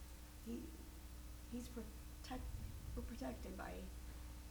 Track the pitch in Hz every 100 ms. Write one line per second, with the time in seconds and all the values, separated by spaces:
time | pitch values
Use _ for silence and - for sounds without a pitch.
0 | - - - - 226 233 - - - -
1 | - - - - - 247 233 233 220 -
2 | - - - 254 - - - - - -
3 | 240 233 262 220 190 190 - 185 190 -
4 | - - - - -